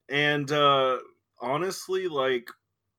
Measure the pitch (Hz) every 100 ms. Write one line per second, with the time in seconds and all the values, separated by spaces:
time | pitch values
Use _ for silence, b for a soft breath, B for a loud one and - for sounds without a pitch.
0 | - 143 147 147 139 147 143 139 131 123
1 | - _ _ - 123 147 185 180 - 190
2 | 185 143 131 123 - - _ _ _